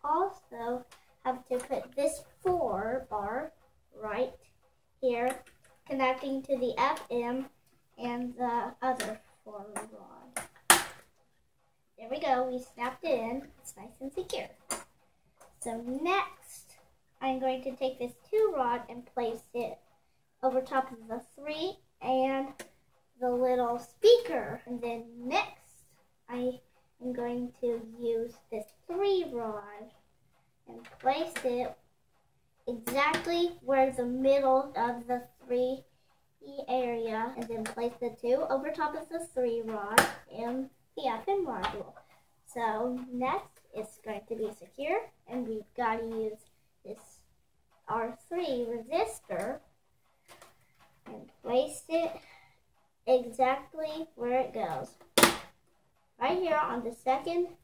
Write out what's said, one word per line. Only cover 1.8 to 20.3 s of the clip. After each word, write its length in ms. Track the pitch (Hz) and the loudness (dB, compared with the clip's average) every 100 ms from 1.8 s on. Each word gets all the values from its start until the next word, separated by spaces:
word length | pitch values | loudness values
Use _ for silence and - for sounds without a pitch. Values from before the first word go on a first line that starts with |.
| - | -4
this 280 | - 294 - - - | 0 0 0 -14 -2
four 640 | 370 359 254 196 220 254 254 | 2 2 2 0 0 -2 -2
bar 400 | 214 202 240 311 _ _ _ _ | -4 -2 -4 -6 _ _ _ _
right 380 | 214 214 208 254 - _ _ _ _ _ _ | -10 -6 -2 -2 -4 _ _ _ _ _ _
here, 340 | 262 233 247 262 - _ _ _ - | 0 2 0 -2 -12 _ _ _ -8
connecting 540 | 269 262 262 277 269 | 0 2 2 -2 -4
to 160 | 269 262 | 0 0
the 160 | 247 - | 2 2
F 260 | 277 302 - | 2 2 -2
M 340 | 240 233 254 269 _ _ _ _ - | -2 0 -2 -6 _ _ _ _ -8
and 340 | 240 240 247 | -6 -4 -6
the 380 | 240 247 240 240 - | -2 0 0 -2 -2
other 380 | 254 254 220 214 _ _ | 0 0 -4 -8 _ _
four 220 | 214 208 208 | -16 -14 -10
rod. 720 | 208 214 202 190 - 262 - - - - - - - - _ _ _ _ _ _ _ _ - | -10 -12 -16 -20 -20 -12 -12 -12 -18 4 4 4 -12 -20 _ _ _ _ _ _ _ _ -20
There 100 | 233 | -6
we 100 | 294 | -2
go, 300 | 302 254 254 | 2 4 2
we 140 | 247 - | -2 -6
snapped 300 | - 240 - | -4 -4 -2
it 160 | 330 254 | 0 2
in. 240 | 226 262 277 - | 0 -4 -6 -16
It's 140 | - | -18
nice 240 | - 226 - | -16 -18 -10
and 120 | 269 | -8
secure. 340 | 370 370 - - - - - - _ _ _ _ _ - _ | -6 -4 -6 -6 -14 -8 -8 -8 _ _ _ _ _ -20 _
So 220 | 240 226 | -6 -6
next, 920 | 240 269 339 392 370 - - - - - _ _ _ _ | -4 -2 2 2 0 -10 -20 -20 -20 -20 _ _ _ _
I'm 180 | 262 262 | -2 0
going 220 | 262 262 | 0 0
to 120 | 269 | -4
take 240 | 254 262 262 | -2 -4 -2
this 140 | 247 - - | -8 -8 0
two 220 | 427 427 | 4 4
rod 260 | 302 240 240 - | 4 0 0 -4
and 160 | 240 - | -14 -6
place 300 | - 226 226 - | -2 -2 -4 -8
it 240 | 240 220 - _ _ _ _ _ | -6 -6 -8 _ _ _ _ _